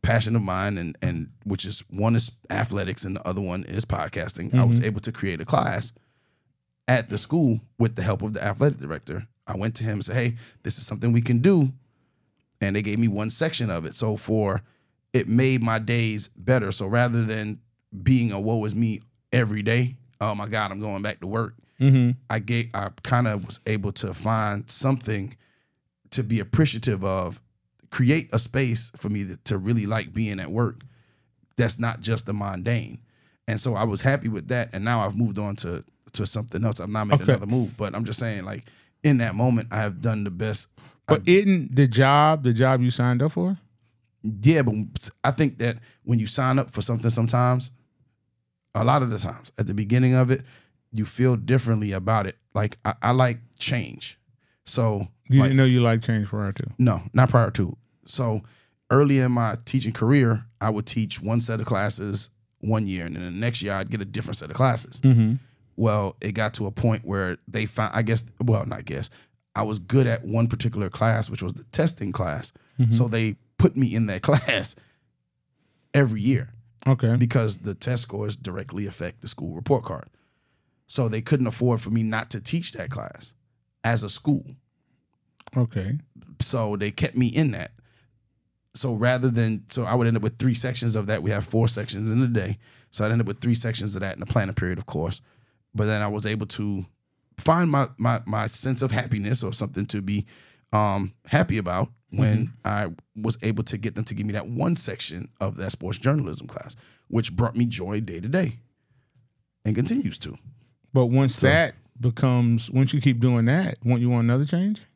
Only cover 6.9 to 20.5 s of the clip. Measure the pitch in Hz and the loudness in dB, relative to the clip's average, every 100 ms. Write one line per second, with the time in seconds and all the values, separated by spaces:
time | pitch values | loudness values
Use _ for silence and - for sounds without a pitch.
6.9 | 123 113 104 - 170 143 113 - _ 113 | 0 0 -6 -2 2 2 0 -4 _ 0
7.9 | 117 90 101 107 110 104 101 143 - 71 | 0 -2 -2 -4 -4 -4 2 2 0 -8
8.9 | 78 - 85 107 _ - 92 107 110 113 | -10 -8 -10 -12 _ -10 -4 -4 -4 -4
9.9 | 104 - 117 120 117 - _ - - - | -4 -4 -2 -2 -4 -14 _ -8 -6 -6
10.9 | 110 117 120 117 120 160 190 135 - _ | -2 2 2 2 4 6 6 2 -2 _
11.9 | _ _ _ _ _ _ _ 98 101 107 | _ _ _ _ _ _ _ -2 -2 -2
12.9 | 107 117 101 107 - 160 - 117 85 80 | 0 0 0 -4 -2 -2 -2 -2 -4 -6
13.9 | - 110 107 - 110 101 98 - _ _ | -4 -4 -4 -2 0 0 -2 -6 _ _
14.9 | _ _ 131 98 117 131 131 117 113 110 | _ _ -2 2 2 4 2 2 0 0
15.9 | 120 113 107 - - 95 127 101 95 98 | 0 0 -2 -8 -8 0 2 2 -4 0
16.9 | 117 123 117 113 110 107 110 _ _ _ | 2 2 2 0 -2 -4 -8 _ _ _
17.9 | 98 98 127 117 98 104 113 107 101 117 | -4 2 4 2 -2 -2 0 -2 0 0
18.9 | 107 - _ _ 120 110 107 104 117 123 | -2 -10 _ _ 2 2 -2 0 0 0
19.9 | 131 _ _ 107 104 104 | -6 _ _ -6 -4 -6